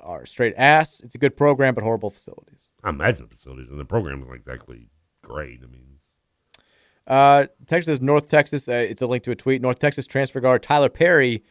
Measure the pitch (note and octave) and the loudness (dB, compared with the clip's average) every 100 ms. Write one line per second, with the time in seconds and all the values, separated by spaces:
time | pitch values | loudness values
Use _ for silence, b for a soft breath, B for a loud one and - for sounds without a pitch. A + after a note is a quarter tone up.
0 | E2+ D#2+ B1 - A#2 G#2+ C3+ D#3 D#3+ - | -14 -16 -14 -4 -4 2 4 4 2 -8
1 | A#2+ B2 C3+ - D3 C3+ C3+ A#2 G#2+ A2+ | -20 -4 -4 2 0 2 0 0 -4 -4
2 | G#2 - - - _ _ _ _ G2+ C#2+ | -6 -10 -20 -20 _ _ _ _ -8 -2
3 | F#2+ A2+ A#1 _ C2 C2 B1 D2 C2+ A2+ | -2 -2 -10 _ -20 -20 -16 -14 -6 -6
4 | E2 C2+ B1+ B1 B1+ B1+ - A#1 A1+ _ | -6 -10 -14 -20 -16 -18 -18 -20 _ _
5 | _ _ - C#2+ C#2 A#1+ B1 B1 C2 C#2 | _ _ -16 -14 -14 -18 -20 -20 _ _
6 | _ _ _ _ _ b b b b b | _ _ _ _ _ b b b b b
7 | - C3+ C#3 C#3+ C#3+ _ - E3 D#3+ C#3 | -2 4 6 6 4 _ -4 -4 -2 -2
8 | C3 D3 D3 D3+ C#3+ D3 A#2+ A#2+ A2 A2 | 2 0 2 -2 0 -8 -4 -4 -4 -4
9 | A#2+ B2 - A#2+ C3+ C3+ B2+ B2 D3 C#3+ | -4 -4 -6 -6 -4 -2 -2 -2 -2 -4
10 | - C#3 C3+ C3+ B2+ B2+ - D3 C3+ - | -6 -4 -4 -2 2 2 2 2 2 2
11 | E3+ E3 B2+ A2+ - | 2 4 2 -2 -10